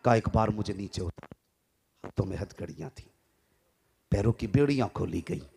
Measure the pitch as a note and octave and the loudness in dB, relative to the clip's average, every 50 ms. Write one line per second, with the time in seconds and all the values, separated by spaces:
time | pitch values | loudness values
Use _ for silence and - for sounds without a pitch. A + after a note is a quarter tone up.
0 | - B2 A#2 A2 - G#2+ - A2 A2 G#2+ G#2+ G#2+ G2+ G#2 G2 G2 G2+ F#2 - - | 2 4 4 4 4 2 2 4 4 2 0 -2 -4 -6 -6 -6 -8 -8 -8 -8
1 | F2+ F2+ - - - - - - _ _ _ _ _ _ _ _ _ _ _ _ | -8 -8 -8 -10 -16 -20 -20 -20 _ _ _ _ _ _ _ _ _ _ _ _
2 | - F#2+ - - G2 F#2+ F#2 E2+ G2 - - - F2 D#2 C#2+ D2+ D#2 C2+ - - | -18 -4 -2 -2 -2 -2 -4 -6 -8 -10 -10 -12 -12 -12 -10 -12 -12 -14 -14 -16
3 | - _ _ _ _ _ _ _ _ _ _ _ _ _ _ _ _ _ _ _ | -20 _ _ _ _ _ _ _ _ _ _ _ _ _ _ _ _ _ _ _
4 | _ _ - G2+ G2+ A#2 A2+ - A#2 G2+ F#2+ C#3 D3 C#3 C#3+ C3 A2+ - - - | _ _ 0 2 4 2 2 2 2 2 4 4 6 4 4 2 0 0 -2 -4
5 | F2+ E2+ - - - - F3 - - - _ | -4 -4 -4 -4 -4 -4 -6 -6 -8 -12 _